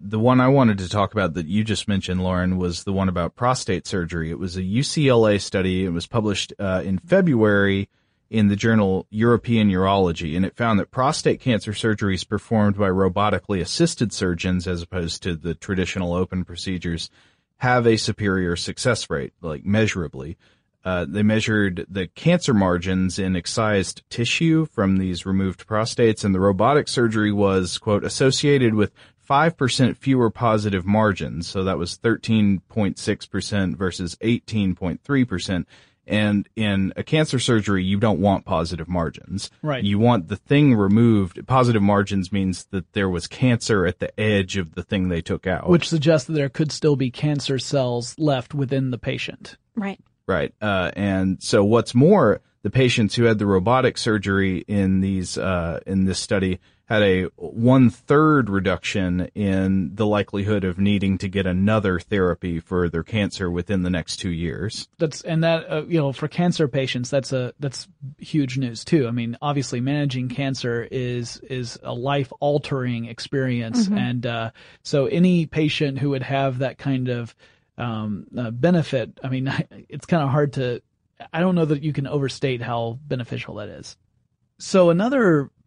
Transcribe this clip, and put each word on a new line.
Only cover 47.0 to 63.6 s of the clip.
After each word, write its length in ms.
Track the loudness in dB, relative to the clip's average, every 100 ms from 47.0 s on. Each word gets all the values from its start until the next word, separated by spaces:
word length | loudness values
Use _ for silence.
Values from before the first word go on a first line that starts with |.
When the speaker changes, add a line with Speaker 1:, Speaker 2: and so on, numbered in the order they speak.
| -2
Speaker 2:
cancer 480 | -2 -2 -2 -2 -4
cells 560 | -2 -2 -2 -2 -6 -2
left 340 | 0 0 -4
within 380 | -4 -2 -2 -2
the 80 | -4
patient. 580 | -6 -6 -6 -12 -18 -20 _
Speaker 3:
Right. 240 | -8 -6 -8 _ _ -2
Speaker 1:
Right. 260 | -2 -2 -4
Uh, 300 | -2 0 -2
and 480 | -2 -2 0 0 -2
so 220 | 0 2
what's 300 | 4 4 2
more, 480 | 4 6 6 4 2 _ _
the 100 | -4
patients 440 | 2 2 2 0
who 100 | 2
had 140 | 2 4
the 80 | 2
robotic 500 | 2 2 2 2 0
surgery 640 | -2 -2 0 0 0 -2 -2
in 320 | 0 2 2
these, 380 | 0 -2 -4 -4
uh, 420 | -2 -2 -2 -6 -2
in 180 | 0
this 140 | 0 -2
study 420 | -2 0 0 -4 _ _ -2
had 160 | 2
a 200 | 4 2 -2 -8
one-third 1120 | -12 0 4 6 6 2 2 4 4 4 2
reduction 720 | 0 0 -2 -2 -2 0 0 -2
in 600 | -2 0 0 2 0 -2
the 120 | -2 0
likelihood 580 | 0 0 -2 -2 0
of 140 | -2 0
needing 380 | 0 2 0 0
to 120 | -2
get 180 | -2 0
another 520 | 2 2 2 2 -2
therapy 640 | -2 0 0 0 -4 -6
for 300 | -4 -2 0
their 120 | -2
cancer 480 | -4 -2 -2 -4 -4
within 320 | -4